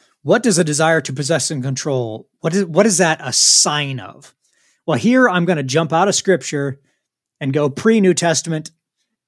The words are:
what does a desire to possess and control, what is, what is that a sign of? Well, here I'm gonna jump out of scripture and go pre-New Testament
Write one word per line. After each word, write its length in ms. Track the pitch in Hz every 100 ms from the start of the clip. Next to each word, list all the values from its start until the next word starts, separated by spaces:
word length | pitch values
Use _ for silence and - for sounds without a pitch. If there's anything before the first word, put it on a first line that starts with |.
| _ _
what 200 | 135 226
does 160 | 233 170
a 60 |
desire 380 | 160 147 160 160
to 100 | 151
possess 380 | 135 139 160 -
and 120 | 147
control, 680 | 131 131 151 131 113 110 - _
what 140 | 165
is, 100 | 185
what 220 | 180 160 220
is 100 | 165
that 240 | 170 160
a 100 | 135
sign 680 | - - - 170 147 143 127
of? 340 | 92 - - _ _ _ _ _ -
Well, 120 | 135
here 300 | 196 254 247
I'm 160 | 180
gonna 180 | 170 165
jump 300 | 131 147 165
out 160 | 165 202
of 60 |
scripture 640 | - - 180 - 147 139 135 _ _ _ _ _ _
and 120 | 139
go 160 | 143 147
pre-New 460 | 131 220 226 185
Testament 560 | 175 170 160 165 156 156 _ _ _ _ _